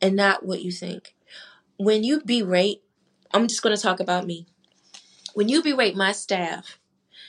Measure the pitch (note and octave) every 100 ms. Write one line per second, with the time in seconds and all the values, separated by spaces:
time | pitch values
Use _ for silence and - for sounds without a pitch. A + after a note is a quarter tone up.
0 | F#3+ G3 G3+ F#3+ F#3+ F#3 F3+ F3 F3+ -
1 | - _ _ - - - _ - G3+ G#3+
2 | A3+ D4+ A3+ A#3+ F#3+ F3+ G3 G3 _ _
3 | _ _ _ G3+ A#3 - A3+ G#3 G#3+ F#3
4 | F#3 F3+ F#3 E3+ E3+ _ _ _ _ -
5 | - _ - G#3 G#3 D4 D#4+ C4 A3 F#3+
6 | F#3+ G#3 - F#3+ E3+ F3 - - _ _
7 | _ -